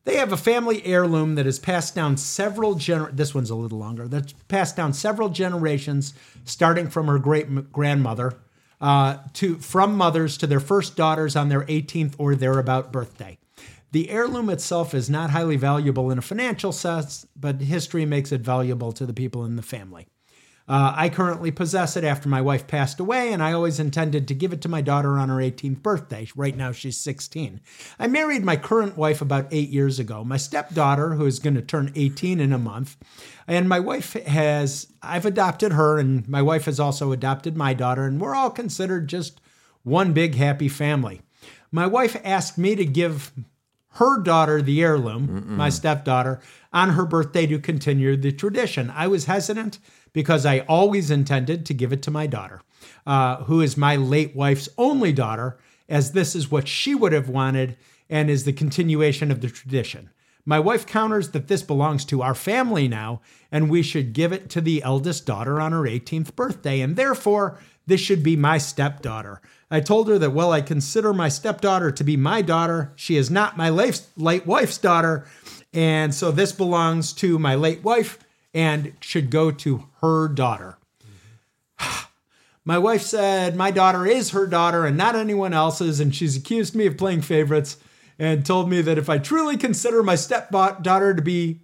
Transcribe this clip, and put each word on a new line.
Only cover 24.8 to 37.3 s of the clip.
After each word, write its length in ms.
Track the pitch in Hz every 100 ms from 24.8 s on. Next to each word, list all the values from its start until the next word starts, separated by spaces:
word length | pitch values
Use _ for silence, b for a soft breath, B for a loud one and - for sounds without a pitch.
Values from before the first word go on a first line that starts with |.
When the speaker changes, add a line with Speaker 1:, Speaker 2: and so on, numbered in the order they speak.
Speaker 1:
daughter 380 | 143 143 143 139
on 100 | 135
her 120 | 131
eighteenth 420 | 131 127 143 135
birthday. 440 | 160 156 143 110 110 135
Right 200 | 139 127
now, 140 | 127
she's 240 | 120 135 -
sixteen. 640 | 147 139 - 160 131 95 B B B B
I 80 | 247
married 380 | 285 311 269
my 120 | 190 151
current 400 | - 226 202 180
wife 240 | 156 151
about 280 | 139 139 139
eight 180 | 156 147
years 280 | 139 139 131
ago. 240 | 110 107
My 120 | 117 139
stepdaughter, 800 | - 147 147 156 143 143 156
who 120 | 156 143
is 140 | 135
gonna 200 | 151 135
turn 300 | - 156 139 147
eighteen 420 | 139 139 180 185
in 120 | 139
a 60 | 131
month, 380 | 113 107 135 - B B B B -
and 200 | 175 180
my 120 | 180
wife 320 | 185 269 -
has, 720 | - 151 151 151 147 139 139 - _
I've 240 | - 175 208
adopted 460 | 202 185 160 214
her, 260 | 156 151 151
and 280 | 135 131 107
my 120 | 139
wife 240 | 143 160 156
has 120 | 143
also 320 | 143 139 139
adopted 460 | 127 131